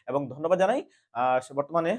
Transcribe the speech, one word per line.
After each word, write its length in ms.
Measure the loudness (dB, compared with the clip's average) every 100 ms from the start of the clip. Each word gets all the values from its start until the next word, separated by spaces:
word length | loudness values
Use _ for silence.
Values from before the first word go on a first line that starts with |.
| -4
এবং 140 | -4 -4
ধন্যবাদ 300 | -4 0 2
জানাই, 220 | 4 0 -4 _ _
আহ, 240 | -2 0 0
সে 120 | 0
বর্তমানে 360 | -4 -2 -2 0